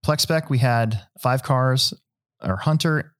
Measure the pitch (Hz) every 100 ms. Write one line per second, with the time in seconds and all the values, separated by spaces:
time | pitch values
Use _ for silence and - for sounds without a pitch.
0 | - 151 - 160 156 131 123 120 113 107
1 | - _ 127 127 - 131 131 131 - -
2 | _ _ _ _ - 190 - 156 170 151
3 | - _